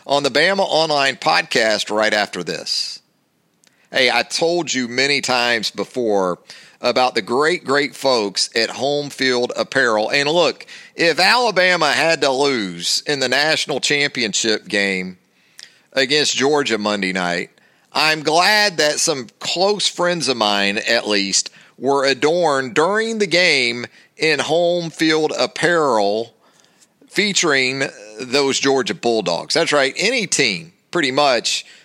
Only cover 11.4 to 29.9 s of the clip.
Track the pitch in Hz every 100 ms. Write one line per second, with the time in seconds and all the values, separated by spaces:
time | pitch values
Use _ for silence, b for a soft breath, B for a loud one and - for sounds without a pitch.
11.4 | 240 185 180 175 151 127 160 160 143 131
12.4 | 143 127 95 87 87 - - 143 127 131
13.4 | 151 151 - 131 - 143 143 131 110 -
14.4 | 113 107 - 104 98 95 92 92 _ B
15.4 | B B B B B 135 131 147 143 117
16.4 | 135 151 123 110 104 104 95 92 87 87
17.4 | - _ b b b - 151 156 147 160
18.4 | 185 214 208 160 151 139 - 139 113 -
19.4 | - 170 196 208 - - 175 175 135 120
20.4 | 104 101 101 104 - 117 - 104 98 92
21.4 | - B B B 127 139 135 131 147 175
22.4 | 165 135 131 110 170 214 226 226 196 170
23.4 | 180 143 120 120 117 b b b 160 143
24.4 | 113 165 175 175 170 - 160 156 151 -
25.4 | 127 - 185 170 147 110 101 107 117 _
26.4 | b b b b b _ - - 202 185
27.4 | 170 135 127 135 139 135 107 107 127 135
28.4 | 139 123 139 135 110 90 120 113 87 82
29.4 | 78 151 165 147 135